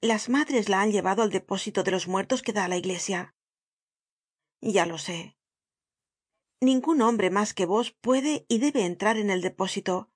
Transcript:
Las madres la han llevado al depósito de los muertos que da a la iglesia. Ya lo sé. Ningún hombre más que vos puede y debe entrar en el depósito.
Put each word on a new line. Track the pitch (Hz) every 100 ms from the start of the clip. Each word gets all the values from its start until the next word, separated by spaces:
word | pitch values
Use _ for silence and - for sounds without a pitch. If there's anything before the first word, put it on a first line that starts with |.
Las | 226 220 -
madres | 262 302 269 208
la | 190
han | 208
llevado | 202 180 196
al | 220
depósito | 185 - 190 - 202
de | 190
los | - -
muertos | 190 196 254
que | -
da | 214
a | 214
la | 180
iglesia. | 185 175 - 185 - _ _ _ _ _ _ _ _ _ _ _ _ _
Ya | - 196 170
lo | 165
sé. | - 170 - _ _ _ _ _ _ _ _ _ _ _ _ _
Ningún | 254 262 254 320
hombre | 226 226 185
más | 190 208
que | - 175
vos | 202 233 _
puede | - 262 277 302 -
y | 233
debe | 285 285
entrar | 180 175 208 220
en | 208
el | 185
depósito. | 180 - 190 196 190 202 214